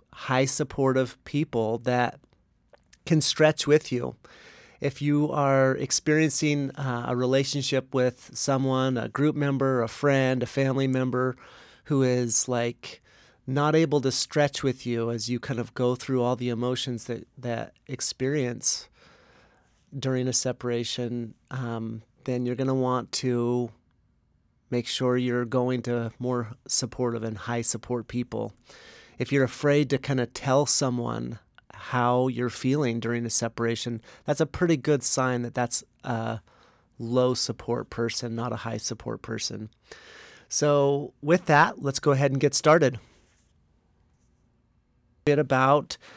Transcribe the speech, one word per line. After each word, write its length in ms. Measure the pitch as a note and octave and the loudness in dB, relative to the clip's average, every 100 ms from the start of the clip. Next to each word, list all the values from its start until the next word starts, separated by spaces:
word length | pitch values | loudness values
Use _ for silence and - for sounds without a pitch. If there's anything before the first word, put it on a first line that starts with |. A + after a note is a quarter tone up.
| _ | _
high 320 | - - C3 C3+ | -14 -2 2 2
supportive 800 | - C#3 - C3+ C3 B2+ - - | 0 -4 0 2 2 0 -4 -6
people 520 | C#3+ D#3+ A#2 A2 A#2 | -4 -2 0 0 0
that 400 | A#2+ B2 A#2+ - _ _ _ _ _ - _ _ - | 0 2 0 -2 _ _ _ _ _ -20 _ _ 2
can 160 | D#3+ | 2
stretch 460 | - - D#3 D#3 - | 2 4 4 4 4
with 240 | D3+ - | 2 2
you. 240 | B2 B2+ - - - - - - - | -4 -4 -10 -20 -20 -20 -20 -20 -6
If 180 | C#3 - | -6 -2
you 300 | C#3+ D3 D3+ | 0 2 2
are 440 | D3 C#3 C3+ C3 C3 | 2 2 4 4 2
experiencing, 960 | C3+ - - D3+ D#3 - D3+ C#3+ C#3 | -2 -2 2 2 2 2 0 0 -2
uh, 340 | - C3+ A#2+ B2 | -4 -4 -4 -2
a 80 | B2 | 0
relationship 760 | B2+ C3+ C3+ C#3+ C3 C3+ C3 | 2 2 2 -2 0 -2 0
with 380 | C3 B2+ B2 - | 0 0 0 -16
someone, 640 | - - C3+ C3+ C3 C3 B2 | -6 0 0 2 2 2 0
a 120 | A#2 | -4
group 260 | A#2+ D3+ D3 | 0 0 2
member, 480 | C#3+ C#3 C3+ C3 | 0 0 2 2
a 40 | A2+ | 0
friend, 540 | - C#3+ C3+ C3 B2+ | 0 2 4 4 2
a 60 | A#2+ | -2
family 400 | - C3+ C3 C3+ | 0 0 2 2
member 480 | C3 C3 B2 C3 B2 - - - - | 0 0 0 -2 -4 -14 -20 -20 -20
who 180 | - C#3+ | -2 2
is, 460 | B2+ B2 A#2+ - - | 4 2 0 0 0
like, 560 | A#2+ A#2+ - - - _ _ - _ - | -2 -2 -4 -14 -18 _ _ -20 _ -4
not 300 | C3+ D3 D#3 | 0 4 4
able 260 | D#3+ D3 | 4 2
to 100 | B2+ | 0
stretch 520 | - - D3+ C#3+ - | -2 -2 2 2 2
with 240 | C3+ B2 B2 | -2 -2 -4
you 240 | A#2 A#2 | -2 -2
as 180 | A#2 G#2+ | -4 -4
you 100 | A#2+ | -4
kind 200 | - A#2+ | -4 -6
of 160 | A2 - | -6 0
go 180 | B2 | 0
through 300 | B2 - C3 | 0 -2 0
all 120 | A#2+ B2+ | 2 0
the 140 | B2 | -2
emotions 540 | A#2 B2 B2+ - A#2+ | -2 -2 -2 -4 -6
that, 240 | - A2+ - - | -6 -10 -10 -12
that 380 | B2 A#2 A2 _ - | -8 -6 -8 _ -12
experience 1040 | C3 - - C3 D3+ B2 A#2 - - - _ - - _ _ _ _ _ _ _ C3+ | -8 -6 -4 -2 0 -2 -2 -4 -4 -8 _ -20 -20 _ _ _ _ _ _ _ -6
during 300 | C3+ B2+ B2+ | -2 0 0
a 60 | |
separation, 1040 | A#2+ C3 A#2+ B2 A#2+ A#2 - A#2+ A#2+ A2+ - _ | 0 -2 -4 -4 -2 -4 -4 -4 -4 -8 -14 _
um, 500 | C3 A#2+ A2+ A2+ A2+ - _ | -8 -6 -6 -6 -10 -14 _
then 200 | - B2 | -6 -4
you're 120 | B2 A#2+ | -2 -2
gonna 180 | C3+ | 0
want 380 | C3 B2+ B2+ - | 0 0 0 -2
to 580 | - C3 A#2+ A#2+ B2 A#2 - _ _ _ _ _ _ _ _ - | -4 -2 0 0 0 -2 -8 _ _ _ _ _ _ _ _ -6
make 160 | B2 A#2 | -4 -4
sure 280 | - B2+ B2 | -2 0 2
you're 300 | B2+ A#2+ A#2+ | 0 -2 0
going 380 | B2+ B2 B2+ | 0 0 -2
to 280 | B2 A#2+ A#2 - | -2 -4 -4 -6
more 360 | B2 B2 A2 - - | -4 -4 -4 -12 -6
supportive 560 | - B2 - B2 A#2 | -4 -4 -2 -2 -2
and 140 | A2 G#2+ | -6 -8
high 240 | - A#2+ | -6 -4
support 460 | A2+ A2 - B2 A2+ | -2 -6 -4 -6 -4
people. 440 | B2 A#2+ A2 G#2+ - _ - - - - - | -6 -4 -6 -8 -10 _ -20 -20 -20 -20 -8
If 120 | B2+ | 0
you're 120 | C#3 | 2
afraid 480 | B2+ - D3 C#3+ C#3 | 2 0 2 2 2
to 80 | C3+ | -2
kinda 260 | - C3+ A#2+ | 0 -2 -2
tell 400 | - C3 C3+ C#3+ | -4 0 2 2
someone 720 | - C3+ B2 A#2+ A2+ A#2+ A#2 _ - _ - | 0 0 -2 -4 -6 -6 -10 _ -20 _ -18
how 500 | - B2 A#2+ B2 C3 | -6 0 2 4 2
you're 200 | A#2+ B2 | 0 -4
feeling 500 | - B2+ D3 C3 A#2 | -2 0 2 0 0
during 260 | A2+ A#2+ A#2 | -2 -2 -2
a 40 | |
separation, 720 | - A#2 - A#2 A#2 B2 A2+ - - - | -2 -2 -2 -2 -2 -4 -8 -10 -14 -4
that's 160 | D3 | 0
a 40 | D#3 | 0
pretty 300 | - F3 D#3 | 0 2 2
good 280 | D3+ C#3+ | 2 0
sign 400 | - - B2+ B2 | 2 0 0 0
that 100 | A#2+ | -4
that's 300 | B2 A#2+ - - _ | -4 -2 -4 -8 _
a 360 | - A#2 A2+ A2+ - _ _ _ _ - | -6 -4 -4 -6 -12 _ _ _ _ -12
low 380 | A#2 B2+ B2+ B2 | -2 2 2 2
support 560 | - G#2 - A#2+ - | -4 -6 -4 -6 -6
person, 420 | - A#2 - A#2+ | -4 -4 -4 -6
not 180 | A2+ A#2+ | -6 -6
a 40 | A2+ | -6
high 220 | A#2 A2+ | -6 -6
support 440 | - A2+ A#2 A2+ | -6 -8 -8 -10
person. 480 | - A2+ - G#2+ G#2+ _ _ - - - - - - | -8 -8 -8 -8 -12 _ _ -20 -20 -20 -20 -20 -8
So 640 | - D3 C#3+ C#3 C#3+ D3 _ | -2 2 4 4 2 -4 _
with 240 | D3 F3 - | 2 2 6
that, 380 | D3 D#3+ - | 6 6 2
let's 160 | C#3 - | -4 -2
go 120 | D3 | 2
ahead 200 | C3+ C#3 | 4 2
and 80 | C3+ | 2
get 160 | C#3+ - | 0 2
started. 400 | D#3 D#3+ C3+ A#2+ | 6 6 6 0
A 40 | - _ _ _ _ _ _ _ _ _ _ _ _ _ _ _ _ _ _ _ _ _ - | -14 _ _ _ _ _ _ _ _ _ _ _ _ _ _ _ _ _ _ _ _ _ 2
bit 120 | C#3+ | 2
about 600 | C#3 C3 C3 D3 C3 - - | 4 4 6 4 2 -14 -16